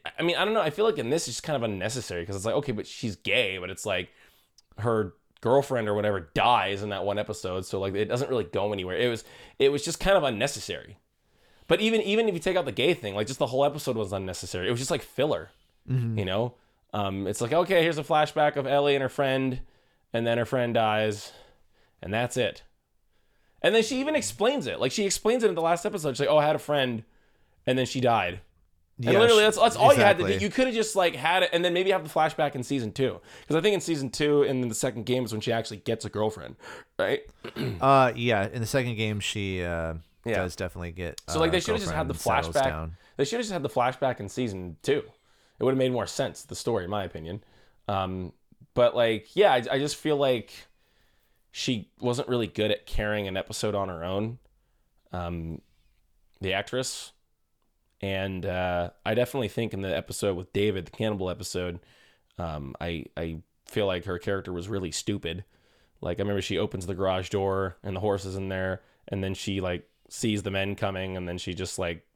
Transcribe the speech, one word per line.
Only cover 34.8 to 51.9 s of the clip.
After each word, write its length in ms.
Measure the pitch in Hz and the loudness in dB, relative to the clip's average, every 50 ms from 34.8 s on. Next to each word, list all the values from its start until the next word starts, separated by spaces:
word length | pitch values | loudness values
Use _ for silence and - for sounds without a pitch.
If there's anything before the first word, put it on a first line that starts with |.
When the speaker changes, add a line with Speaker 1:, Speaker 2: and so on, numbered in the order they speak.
| - 131 107 120 107 | -4 -4 -4 -4 -2
Speaker 1:
game, 180 | 127 123 127 123 | -2 -2 0 -2
is 80 | 107 | -2
when 80 | 110 107 | -6 -4
she 100 | - 123 | -2 -2
actually 260 | 113 113 110 - 110 95 | -2 -2 -2 -6 -10 -8
gets 260 | - - 113 110 - | -4 -4 -4 -4 -4
a 20 | 101 | -6
girlfriend, 460 | - 104 107 110 107 92 69 60 - - - - - - - _ _ - | -2 -2 -2 -2 -2 -4 -10 -14 -16 -16 -16 -16 -16 -18 -18 _ _ -2
right? 220 | 92 98 131 - - - - _ - - - | 0 0 0 -2 -4 -10 -18 _ -16 -10 -6
<clears throat> 260 | - 135 123 104 87 | -6 -4 -4 -2 2
Speaker 2:
Uh, 320 | 127 135 139 135 131 123 - | 4 6 6 8 6 4 2
yeah, 320 | - 117 120 113 101 98 107 | 0 2 2 2 2 2 0
in 120 | - 120 | -2 -4
the 60 | 113 | -4
second 300 | 107 - 139 123 123 117 | 0 0 0 0 0 -2
game, 240 | 104 113 107 107 101 | -2 -2 0 -2 -2
she, 420 | 98 - - 110 101 95 95 92 | -4 -4 -4 -2 -2 -2 -2 -2
uh, 320 | 90 87 85 85 82 82 80 82 82 _ _ _ - | -2 -2 -2 -2 -2 -4 -6 -8 -12 _ _ _ -4
Speaker 1:
Yeah. 120 | 120 110 | -2 0
Speaker 2:
does 200 | 98 92 90 - | 0 0 -2 -4
definitely 360 | - 95 90 - 95 87 85 | -6 -8 -6 -6 -8 -10 -10
get, 280 | 82 90 90 82 - - - - | -8 -8 -8 -8 -8 -10 -8 -4
Speaker 1:
So, 100 | - 156 | 0 2
like, 100 | 165 165 | 2 2
Speaker 2:
uh, 40 | |
Speaker 1:
they 80 | 170 180 | 2 0
shoulda 200 | 170 - 214 214 | 0 0 -2 -2
just 100 | 202 170 | -2 -2
had 140 | 160 156 156 | -2 -2 -2
Speaker 2:
girlfriend 40 | - | -4
Speaker 1:
the 40 | - | -4
Speaker 2:
and 60 | - | -2
settles 360 | - 120 110 127 165 85 82 | 0 2 2 2 0 0 0
Speaker 1:
flashback. 80 | 139 135 82 | 2 2 2
Speaker 2:
down. 260 | 78 78 80 80 85 - _ _ _ | 0 -2 -6 -8 -10 -14 _ _ _
Speaker 1:
They 80 | - 143 | -2 -2
shoulda 180 | - 226 240 | 0 -2 -4
just 100 | 233 214 | -4 -4
had 100 | 190 170 | -4 -4
the 60 | 135 127 | -4 -2
flashback 500 | - 131 120 127 123 - 143 131 120 - | 0 2 2 2 0 0 -2 -2 -2 -4
in 80 | 104 95 | -8 -8
season 460 | - 131 127 110 98 92 90 90 82 - | -4 -4 -4 -2 -4 -6 -8 -10 -12 -6
two. 200 | - - 143 147 - - - _ _ _ _ _ _ _ _ - | -2 0 0 0 -2 -6 -14 _ _ _ _ _ _ _ _ -2
It 60 | 110 | 0
would've 140 | 127 135 131 | 2 2 2
made 140 | 127 127 | 2 0
more 140 | 127 117 101 | 0 -2 -4
sense, 380 | - - - 139 104 - - - | -2 -2 -2 -2 -2 -4 -10 -14
the 100 | - 120 | -12 -12
story, 300 | - - 127 117 101 90 | -6 -2 -2 -2 -2 -2
in 60 | 87 | -2
my 140 | 104 104 95 | -2 -4 -4
opinion. 400 | 87 - 85 80 82 92 104 - _ _ _ _ _ _ _ _ - | -4 -6 -8 -8 -8 -10 -10 -12 _ _ _ _ _ _ _ _ -4
Um, 440 | 101 95 95 92 92 92 92 85 - _ _ _ _ _ - _ | -2 -2 -2 -2 -4 -6 -8 -10 -12 _ _ _ _ _ -20 _
but, 240 | _ 123 120 120 - | _ 4 4 4 4
like, 380 | 123 120 113 113 107 - - - | 4 2 2 2 -2 -6 -2 4
yeah, 160 | 180 208 190 | 4 6 6
I, 100 | 135 127 113 - | 6 4 2 0
I 60 | 139 135 | 0 0
just 180 | 143 147 - | 0 -2 -4
feel 200 | - - 151 147 | -4 -2 0 2
like 500 | 139 139 135 127 113 107 - - - - _ _ _ _ _ _ _ _ _ _ _ _ _ _ _ _ _ | 2 4 2 2 0 -2 -8 -16 -20 -20 _ _ _ _ _ _ _ _ _ _ _ _ _ _ _ _ _
she 380 | - - - 135 127 107 87 - | -10 -4 -2 -2 -2 -2 -4 -10